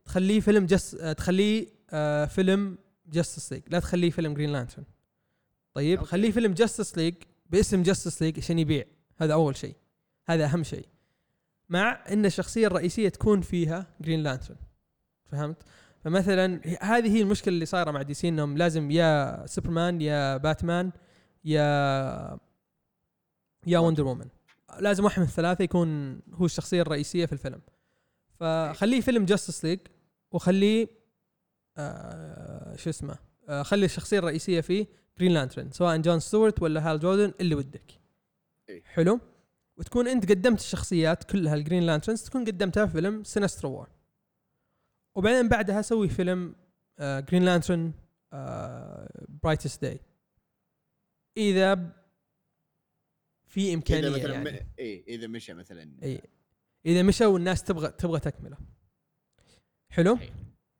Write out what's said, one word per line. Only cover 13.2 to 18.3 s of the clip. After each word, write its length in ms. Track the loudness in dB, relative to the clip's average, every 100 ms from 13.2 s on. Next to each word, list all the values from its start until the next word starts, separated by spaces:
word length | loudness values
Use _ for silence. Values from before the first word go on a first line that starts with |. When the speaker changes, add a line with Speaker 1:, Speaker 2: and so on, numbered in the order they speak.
| 2 2
Speaker 1:
فيها 460 | 2 -2 -2 -4 -8 -10
جرين 220 | -4 -2
لانترن. 340 | -2 -4 -8 -16 -20 _ _ _ _ _ _
فهمت؟ 360 | -6 -6 -8 _ -20 _ _
فمثلا، 560 | -2 0 2 2 2 -2
ه-، 140 | -6 -6
هذه 360 | 0 2 4 4
هي 60 |
المشكلة 320 | 4 2 0
اللي 120 | -2 0
صايرة 240 | -2 -2
مع 120 | -2
دي 120 | -6
سي، 140 | -4
إنهم 280 | -2